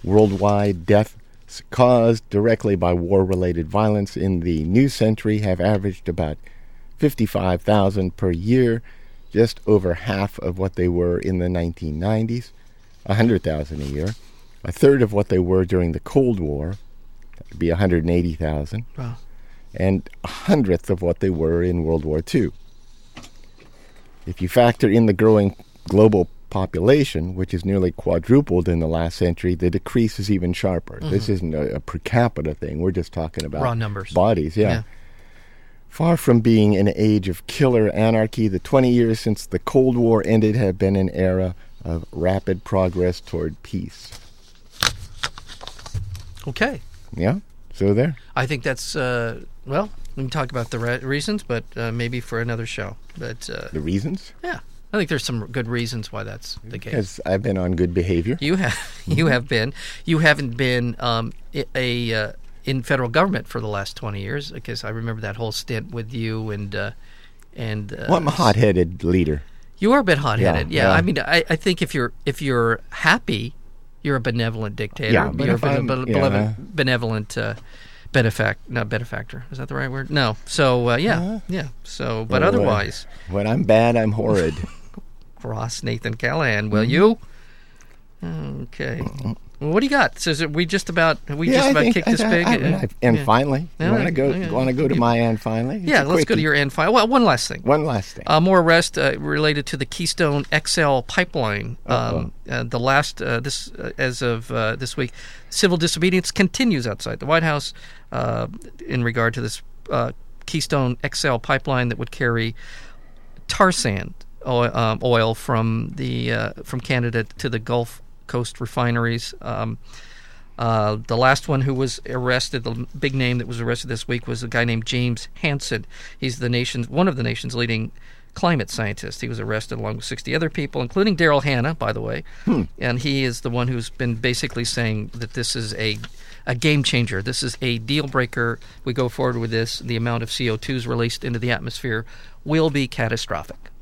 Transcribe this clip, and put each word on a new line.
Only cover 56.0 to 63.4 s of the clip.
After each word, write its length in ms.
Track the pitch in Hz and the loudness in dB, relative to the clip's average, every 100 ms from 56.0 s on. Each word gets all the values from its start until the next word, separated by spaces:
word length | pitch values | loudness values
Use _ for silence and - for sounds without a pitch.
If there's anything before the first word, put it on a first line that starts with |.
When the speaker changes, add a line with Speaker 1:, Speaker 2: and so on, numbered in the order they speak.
| 107 | -8
Speaker 2:
why 120 | 107 | -10
that's 340 | 104 104 - - | -10 -12 -12 -14
the 140 | 107 110 | -12 -12
case. 120 | - | -4
Speaker 1:
Because 280 | 139 95 - - | -4 -4 -6 -2
I've 160 | 98 | 0
been 140 | 113 98 | 0 0
on 160 | 90 87 | 0 2
good 180 | 90 | 2
behavior. 420 | 87 87 87 90 156 | 2 2 0 0 -2
Speaker 2:
You 160 | 143 190 | 0 0
have, 200 | 147 - - - | 0 -2 -8 -12
<laughs> 40 | - | -2
you 180 | 151 | 2
Speaker 1:
Mm-hmm. 80 | 160 | 4
Speaker 2:
have 160 | 123 120 | 2 2
been. 240 | 113 120 - - - | 0 0 -6 -12 -10
You 140 | - 160 | 0 4
haven't 380 | 160 147 135 117 | 6 4 0 0
been, 400 | 131 123 120 117 | 0 2 0 -2
um, 340 | 120 113 113 - - | -2 0 -2 -8 -8
i-, 100 | - - 135 | -8 -4 -4
a, 380 | 127 120 120 | -2 -2 -2
uh, 180 | 110 107 - - - | -2 -2 -8 -16 -10
in 180 | - 131 | -4 -4
federal 260 | 117 135 123 | 0 0 2
government 380 | 127 196 185 | 2 2 0